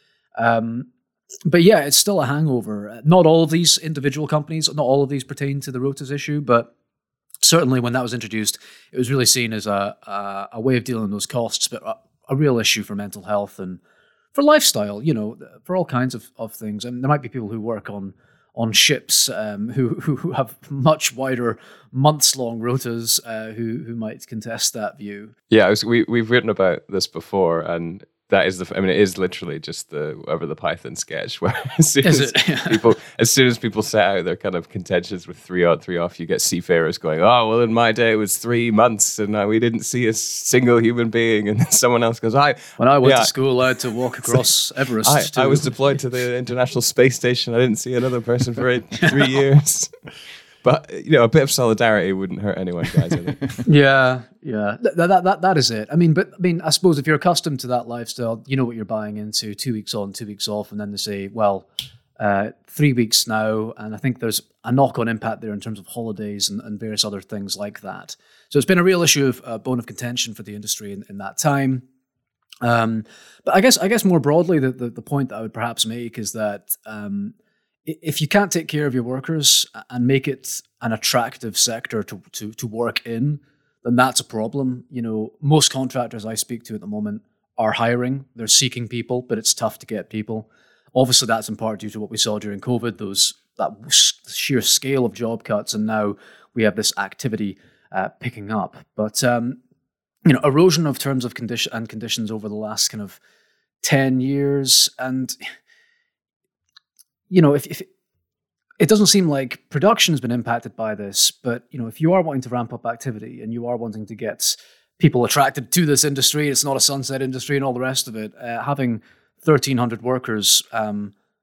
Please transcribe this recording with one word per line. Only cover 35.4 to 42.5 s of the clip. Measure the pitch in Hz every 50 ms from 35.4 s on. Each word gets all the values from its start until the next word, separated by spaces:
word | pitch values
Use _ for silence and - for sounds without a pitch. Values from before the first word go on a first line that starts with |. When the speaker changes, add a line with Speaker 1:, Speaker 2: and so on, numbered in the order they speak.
| - - 90 90 87
Speaker 2:
on, | 85 82 76
three | - - 90 85
off, | 85 87 - -
you | 85
get | 80 90 76
seafarers | - - 85 85 - - 87 82 82 78 - -
going, | - 80 78 80
"Oh, | 90 107 123 123 113 110
well, | 113 117
in | 120 110
my | 113 117 120 117
day | 110 117 120 113 110
it |
was | 107 107 98 - -
three | - 120 120 117 117 117
months, | 107 107 117 123 110 104 - - - -
and, | 107 101 107
uh, | 107 101 104
we | 110 113
didn't | 120 120 113 113
see | - - - 123 123 110
a | 113
single | - - - - - - - - 127 127 120 123 117
human | 117 113 120 120 117 113
being." | 107 117 113 113 110 104 107 101
<laughs> | 110
And | 110
then | - -
someone | - - - 123 123 120
else | 120 113 117 -
goes, | - 113 110
"I | 139 143 147